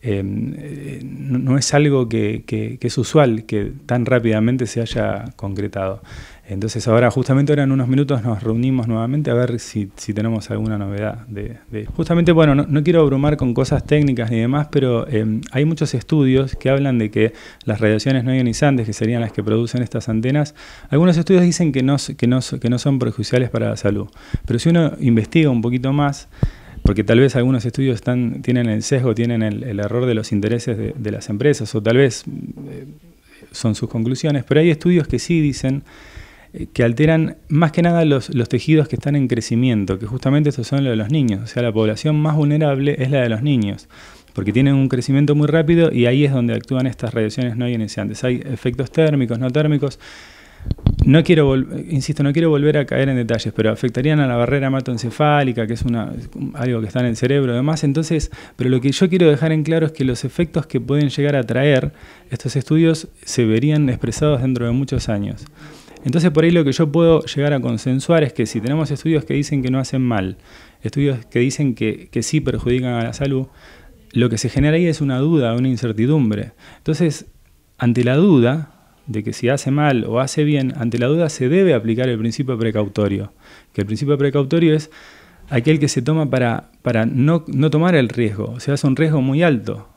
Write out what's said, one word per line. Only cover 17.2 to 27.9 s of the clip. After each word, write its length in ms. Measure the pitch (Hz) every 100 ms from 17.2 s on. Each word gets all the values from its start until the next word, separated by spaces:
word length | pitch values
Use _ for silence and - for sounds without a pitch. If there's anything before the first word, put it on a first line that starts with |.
| 110 - - -
las 160 | - 104
radiaciones 440 | 110 107 135 135
no 100 | 123
ionizantes, 520 | 131 123 113 147 135 110
que 60 |
serían 280 | 107 113 120
las 120 | 117
que 100 | -
producen 400 | 104 110 117 123
estas 260 | 120 - -
antenas, 460 | 110 120 143 147 - - - -
algunos 260 | 143 180 165
estudios 280 | 160 185
dicen 260 | 175 - 170
que 120 | 131
no 100 | 131
s-, 220 | 139 - -
que 100 | 120
no 120 | 127
s-, 200 | - 127
que 100 | 120
no 100 | 123
son 200 | 143 135
perjudiciales 500 | 123 110 107 127 127
para 220 | 117 110
la 60 | 107
salud. 320 | 104 101 104 - - -
Pero 140 | - 117
si 100 | 165
uno 240 | 170 156 -
investiga 480 | 135 117 104 165 151
un 140 | 120
poquito 300 | 113 123 127
más, 360 | 143 143 139 - - - - - -
porque 220 | - 101
tal 160 | 104 117
vez 160 | 135 127
algunos 280 | 123 131
estudios 300 | 120 117 135